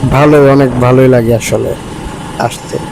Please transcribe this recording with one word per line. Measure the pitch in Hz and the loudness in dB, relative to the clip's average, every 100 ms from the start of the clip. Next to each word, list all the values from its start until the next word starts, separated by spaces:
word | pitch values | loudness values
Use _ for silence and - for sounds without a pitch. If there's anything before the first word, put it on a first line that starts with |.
| 127 | 0
ভালোই, | 127 151 151 139 | 2 4 4 4
অনেক | 139 135 123 | 4 2 0
ভালোই | 123 127 131 | 2 4 4
লাগে | 127 113 117 | 2 2 -2
আসলে | - 110 113 - - - - - - - - | -2 -4 -4 -8 -12 -14 -12 -12 -14 -6 -6
আসতে। | - - - - | -8 -10 -10 -10